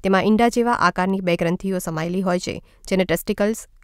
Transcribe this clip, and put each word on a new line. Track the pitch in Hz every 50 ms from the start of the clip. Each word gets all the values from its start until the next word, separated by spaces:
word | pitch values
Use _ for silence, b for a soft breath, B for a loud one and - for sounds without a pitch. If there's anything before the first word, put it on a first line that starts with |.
| -
તેમાં | 190 196 190 -
ઈંડા | 202 214 214 233 233
જેવા | - 240 233 240 233 -
આકારની | - 180 - - 180 190 196 190
બે | 190 175 170
ગ્રંથિઓ | - 175 170 175 185 - 190 190 180
સમાયેલી | - 180 160 156 160 175 180 190
હોય | 185 185 180 180
છે, | - - - - b b b b b
જેને | - 196 185 185
ટેસ્ટિકલ્સ | - 160 175 - - 208 - 202 208 226 - - _ _ -